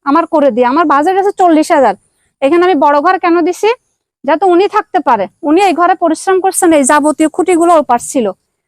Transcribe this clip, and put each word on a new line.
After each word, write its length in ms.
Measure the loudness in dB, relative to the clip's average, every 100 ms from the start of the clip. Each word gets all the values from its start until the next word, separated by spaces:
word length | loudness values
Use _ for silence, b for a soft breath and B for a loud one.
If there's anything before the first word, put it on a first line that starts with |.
| -4
আমার 200 | -2 0
করে 240 | 0 0
দিয়ে। 160 | 0 0
আমার 180 | 0 0
বাজেট 300 | 0 0 0
আছে 140 | -2
চল্লিশ 360 | 0 2 2 2
হাজার। 220 | 2 0 -2 _ _ _ -4
এখানে 200 | -2 0 0
আমি 100 | 2
বড় 220 | 2 0
ঘর 140 | 0 -2
কেন 180 | 0 0
দিছি? 300 | -2 -2 -2 -4 _ _ _ _ -4
যাতে 200 | -2 2
উনি 220 | 2 0
থাকতে 300 | -2 -4 -4
পারে। 260 | -2 -2 -2 _
উনি 180 | -4 0
এই 120 | 0
ঘরে 220 | 0 0 0
পরিশ্রম 420 | -2 -4 -2 -2
করছেন, 280 | -2 -2 0
এই 120 | 2 2
যাবতীয় 440 | 0 0 0 -2
খুঁটিগুলো 440 | -2 -2 0 2 2
ওপার 200 | 2 -4
ছিল, 280 | -4 -4 -4 -6 _ _